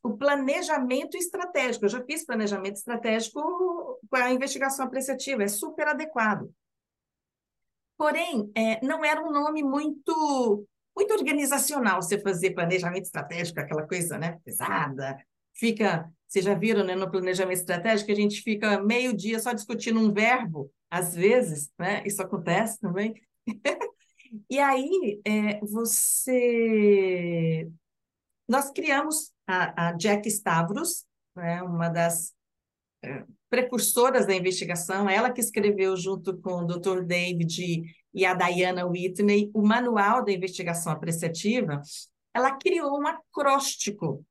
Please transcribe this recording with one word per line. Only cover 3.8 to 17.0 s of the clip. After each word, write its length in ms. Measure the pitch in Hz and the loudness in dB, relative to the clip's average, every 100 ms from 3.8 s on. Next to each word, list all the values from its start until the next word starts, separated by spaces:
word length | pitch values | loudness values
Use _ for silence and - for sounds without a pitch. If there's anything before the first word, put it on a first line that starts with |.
| - - - | -8 -14 -4
com 60 | 262 | 0
a 160 | 247 | 2
investigação 520 | 254 269 269 269 269 | 0 0 -2 -2 -2
apreciativa, 600 | 254 262 262 262 - 262 | -4 -4 -4 -6 -4 -2
é 40 | 202 | -2
super 380 | - 311 - 302 | -2 -6 -2 -2
adequado. 680 | 302 311 247 220 185 - _ _ _ _ _ _ _ _ _ _ _ _ _ _ _ | -2 -4 0 0 0 -6 _ _ _ _ _ _ _ _ _ _ _ _ _ _ _
Porém, 540 | 302 302 349 262 208 | 0 2 -2 -2 -2
é, 300 | 220 220 220 | 0 0 0
não 200 | 262 320 | -2 0
era 180 | 302 311 | 2 0
um 80 | 311 | 0
nome 320 | 285 302 311 | 0 0 0
muito, 1040 | 277 277 311 - - 339 294 269 233 208 - _ _ - | 0 0 -2 -4 -2 0 2 2 2 2 -2 _ _ -2
muito 180 | 403 | 2
organizacional 880 | 427 269 294 277 277 269 294 226 185 | 2 2 0 0 0 0 0 2 0
você 160 | 175 202 | 0 -2
fazer 340 | 196 175 185 | 0 0 0
planejamento 520 | 175 170 180 170 185 | 0 0 0 0 -4
estratégico, 560 | 190 160 - 170 170 - | -6 -10 -8 -6 -6 -6
aquela 260 | 143 151 151 | -4 -6 -4
coisa, 320 | 240 170 - | -4 -4 -4
né, 220 | 165 165 | -6 -8
pesada. 720 | - - 170 190 147 135 135 135 _ _ _ | -10 -6 -4 -2 -4 -6 -8 -10 _ _ _
Fica, 560 | - 226 220 208 160 - _ _ | -2 0 2 0 0 -4 _ _
vocês 180 | 196 | 0
já 100 | 185 | 2
viram, 280 | 190 214 208 | 2 2 2
né, 140 | 190 | 2
no 140 | 185 | 0